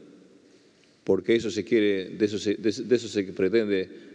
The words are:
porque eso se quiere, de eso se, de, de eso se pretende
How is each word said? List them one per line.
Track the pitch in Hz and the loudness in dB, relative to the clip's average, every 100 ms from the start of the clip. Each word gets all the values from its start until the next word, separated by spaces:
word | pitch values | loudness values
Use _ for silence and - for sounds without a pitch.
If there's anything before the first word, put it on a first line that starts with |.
| - - - - _ _ _ _ _ _ | -20 -20 -20 -20 _ _ _ _ _ _
porque | - 95 90 117 | 0 0 2 2
eso | 113 | 2
se | 98 | -4
quiere, | 87 117 104 95 90 | 0 2 4 0 -4
de | 90 104 | -2 0
eso | 104 | 0
se, | 104 101 | -2 0
de, | 107 | -2
de | 104 107 120 | -2 0 0
eso | 110 | 0
se | 104 95 | -4 -4
pretende | 87 95 113 107 98 92 - - | 0 2 2 2 0 -2 -10 -20